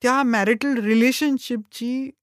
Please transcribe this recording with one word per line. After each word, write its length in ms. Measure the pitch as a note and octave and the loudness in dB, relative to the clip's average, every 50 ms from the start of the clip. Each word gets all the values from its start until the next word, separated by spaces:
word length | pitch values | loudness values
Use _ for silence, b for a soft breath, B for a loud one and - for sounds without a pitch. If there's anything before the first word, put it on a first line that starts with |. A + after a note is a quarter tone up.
त्या 200 | - A#3+ B3+ C#4 | 0 0 2 2
marital 540 | C#4 A#3+ A#3 G#3+ G3 G#3 A#3+ G#3+ C#4 C#4+ C4+ | 2 2 2 2 2 2 0 0 0 -2 -2
रिलेशनशिपची 1300 | A#3+ G#3 G#3+ A3 A3+ A#3 B3+ B3+ - D4+ D4 C#4 B3+ - - B3 A3 G#3 _ - - A#3 A#3+ B3+ C4 C4+ C4+ - _ | -2 0 2 2 4 4 4 2 2 0 0 -2 -2 -4 -6 -6 -8 -8 _ -12 -10 -8 -6 -6 -6 -8 -10 -12 _